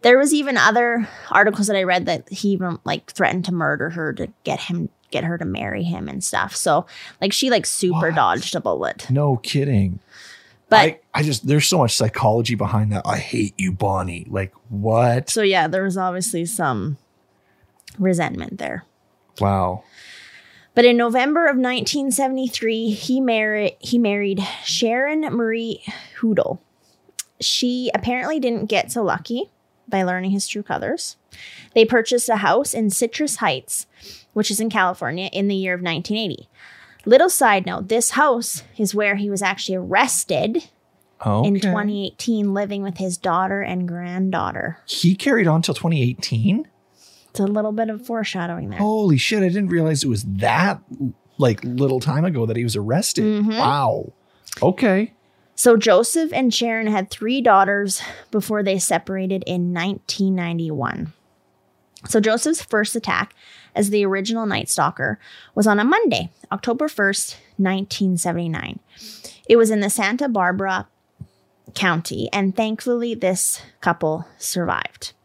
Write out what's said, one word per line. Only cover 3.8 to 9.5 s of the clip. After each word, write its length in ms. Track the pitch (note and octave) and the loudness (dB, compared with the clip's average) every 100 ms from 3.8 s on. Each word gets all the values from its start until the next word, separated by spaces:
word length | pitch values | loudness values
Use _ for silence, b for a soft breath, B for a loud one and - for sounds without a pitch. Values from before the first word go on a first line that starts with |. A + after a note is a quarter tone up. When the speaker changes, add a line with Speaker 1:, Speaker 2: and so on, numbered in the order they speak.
| D#3+ | -4
Speaker 1:
her 240 | E3+ D#3 | -4 -6
to 140 | - - - - | -6 -8 -10 -6
get 160 | C3+ | -6
him, 260 | - F3 D#3+ _ _ | -4 -6 -6 _ _
get 140 | - E3 | -6 -4
her 120 | E3+ | -4
to 60 | |
marry 400 | E3+ - - - | -6 -6 -6 -4
him 240 | E3+ F#2 - | -4 -6 -8
and 160 | - | -8
stuff. 320 | - - - - | -4 -4 -4 -4
So, 300 | - D3+ E3+ B B B | 0 0 -2 B B B
like, 140 | E3 | -4
she, 160 | - C4 | 0 0
like, 160 | - - | 0 0
super 420 | - F#3 D#3+ D#3+ | -2 0 2 0
Speaker 2:
What? 40 | D#3+ | 2
Speaker 1:
dodged 400 | A2 F#2+ - E3+ | 2 2 -2 -4
a 60 | |
bullet. 460 | - D#2 C2+ - - | -2 -2 -4 -6 -2
Speaker 2:
No 260 | C3 D3 B2 | 0 2 0
kidding. 640 | - | 0